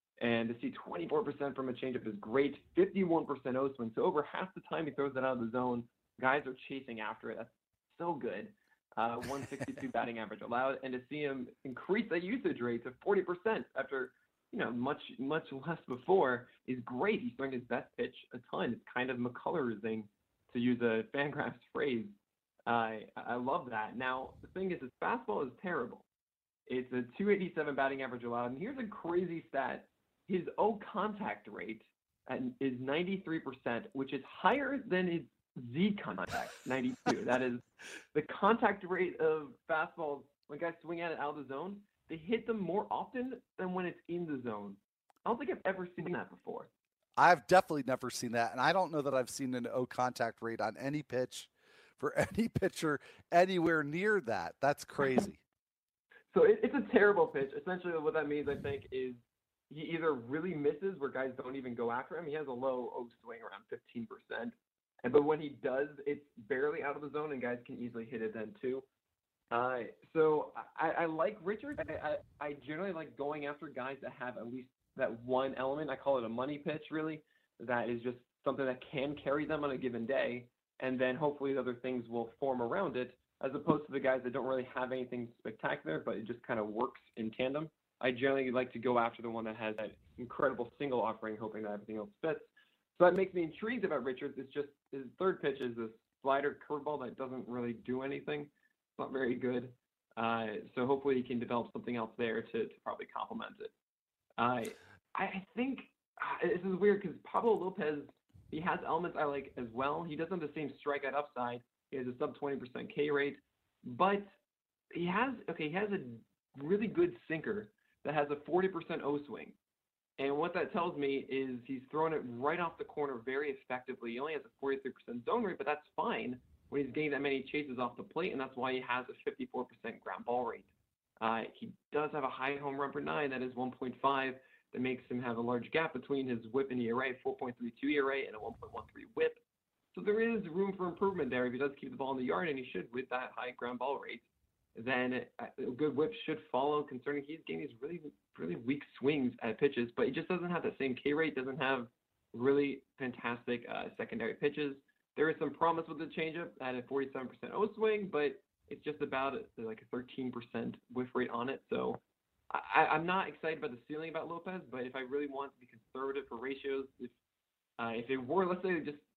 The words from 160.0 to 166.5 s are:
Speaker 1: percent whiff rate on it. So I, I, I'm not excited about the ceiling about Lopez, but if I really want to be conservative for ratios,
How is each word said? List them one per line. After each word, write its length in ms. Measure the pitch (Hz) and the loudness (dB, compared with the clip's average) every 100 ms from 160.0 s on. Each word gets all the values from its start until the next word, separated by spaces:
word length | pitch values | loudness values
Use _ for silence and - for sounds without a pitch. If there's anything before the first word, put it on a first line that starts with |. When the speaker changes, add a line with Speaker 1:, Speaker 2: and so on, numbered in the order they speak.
| 127 - 127 | -6 -6 -4
Speaker 1:
percent 440 | 120 117 117 120 - - | -4 -6 -4 -4 -6 -6
whiff 180 | 123 127 | -4 -2
rate 140 | 127 120 | 0 0
on 220 | 117 127 | 0 -2
it. 100 | 135 - | -4 -2
So 320 | 127 127 - _ _ _ _ - | -2 0 -4 _ _ _ _ -8
I, 60 | - - | -6 2
I, 120 | 117 156 | 6 6
I'm 180 | 156 | 4
not 240 | 170 190 - | 4 0 0
excited 300 | - 160 160 | -2 -2 -2
about 140 | 147 | -4
the 60 | 120 - | -6 -8
ceiling 220 | 151 165 | -6 -4
about 220 | 160 147 | -4 -6
Lopez, 320 | 170 185 185 131 | -8 -8 -10 -8
but 140 | 127 | -6
if 120 | 127 131 | -6 -6
I 40 | |
really 260 | 127 143 143 | -2 -2 -2
want 260 | 135 139 | -4 -8
to 80 | _ | _
be 60 | 120 | -20
conservative 560 | 113 _ 131 135 139 135 | -20 _ -6 -2 -4 -6
for 80 | 117 | -6
ratios, 480 | 131 | -4